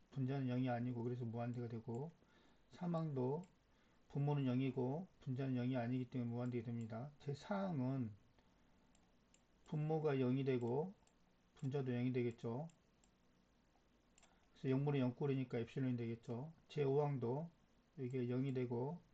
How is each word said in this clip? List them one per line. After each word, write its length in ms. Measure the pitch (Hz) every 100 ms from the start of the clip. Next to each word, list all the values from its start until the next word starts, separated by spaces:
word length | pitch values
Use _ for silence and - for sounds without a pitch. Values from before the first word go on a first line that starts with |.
| -
분자는 340 | - 127 139 131
영이 220 | 123 127
아니고, 340 | 120 123 120
그래서 220 | 117 123
무한대가 420 | 120 113 120 120 120
되고, 460 | 117 113 117 151 - - - - - -
삼 220 | - 175
항도 520 | 165 160 135 127 151 180 - _ - - - -
분모는 340 | 143 143 147
영이고 640 | 131 123 135 127 123 147 190 -
분자는 320 | - 127 135
영이 220 | 123 123 131
아니기 320 | 117 127 123
때문에 220 | 131 120
무한대가 340 | 120 123 123
됩니다. 460 | 117 117 113 110 139 -
제 160 | -
사 220 | 139 - 202
항은 540 | 196 156 127 135 117 104 - _ - _ _ - - - - _ _ - _ _ -
분모가 480 | 156 151 160 151
영이 300 | 135 127 131
되고 500 | 135 127 117 131 180 208 _ _ _ _ _ -
분자도 340 | 139 139 127
영이 200 | 120 123
되겠죠. 560 | 127 120 117 120 117 165 - _ _ - _ _ _ _ _ _ _ _ _ _ _ - - _ -
그래서 160 | 139 131
영분의 240 | 143 143
영 140 | 123
꼴이니까 440 | 123 143 135 127 120
엡실론이 360 | 113 - 131 123
되겠죠. 560 | 117 117 - 117 156 - -
제 160 | 151
오 180 | 139 139
항도 480 | 147 139 117 135 170 - - _ _ -
여기에 300 | 127 127 120
영이 240 | 123 135
되고 480 | 131 123 120 131 175 -